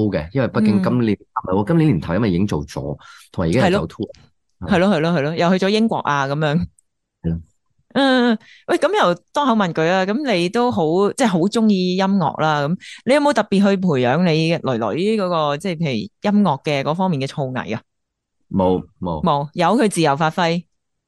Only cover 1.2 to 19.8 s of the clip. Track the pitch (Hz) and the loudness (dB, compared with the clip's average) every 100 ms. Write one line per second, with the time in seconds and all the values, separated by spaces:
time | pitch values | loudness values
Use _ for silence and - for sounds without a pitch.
1.2 | - - - 92 104 165 156 95 71 87 | -4 -8 -2 -2 2 2 4 2 0 0
2.2 | 117 87 104 78 69 - 69 73 - - | 0 0 0 -2 -6 -8 -8 -10 -14 -20
3.2 | - - 87 101 180 190 - - 101 - | -14 -4 0 2 2 0 -4 -8 -12 -12
4.2 | _ _ _ _ 175 185 190 175 160 170 | _ _ _ _ -2 2 2 2 0 0
5.2 | 143 165 170 190 190 214 226 156 - 143 | -2 0 0 2 2 2 0 0 -2 -2
6.2 | 135 143 156 156 175 _ _ _ _ _ | 0 0 0 0 -4 _ _ _ _ _
7.2 | - 85 - _ _ _ _ - 269 254 | -6 -6 -10 _ _ _ _ 0 2 4
8.2 | 240 220 - - - 349 294 415 196 175 | 2 0 -4 -16 -4 0 0 2 0 0
9.2 | _ - 285 233 185 160 160 190 185 214 | _ -2 0 0 0 0 0 2 0 -2
10.2 | 294 190 175 233 247 208 156 175 202 - | -2 -2 0 0 0 0 0 2 0 0
11.2 | 247 175 185 233 220 196 180 185 190 196 | 0 2 0 2 2 2 0 0 0 0
12.2 | 156 - 156 147 143 185 - - - 285 | 0 0 0 0 0 -4 -8 -10 0 2
13.2 | 294 - - 190 202 196 185 139 120 139 | 4 2 2 2 2 2 0 2 2 2
14.2 | 180 156 160 170 131 117 110 120 196 220 | 2 2 0 0 -2 -2 -2 -2 0 0
15.2 | 185 170 151 143 196 160 165 117 101 - | 0 0 0 -2 -4 -4 -2 -4 -6 -6
16.2 | 208 208 196 139 - 143 135 165 190 147 | 0 2 2 0 -2 -2 -2 -2 -2 -2
17.2 | 135 - 135 127 87 113 - _ _ _ | -4 -6 -6 -6 -6 -8 -10 _ _ _
18.2 | _ _ _ 95 92 90 - _ 90 80 | _ _ _ 0 2 0 -4 _ -8 -4
19.2 | 175 143 147 170 170 220 | -2 -2 -4 -2 0 2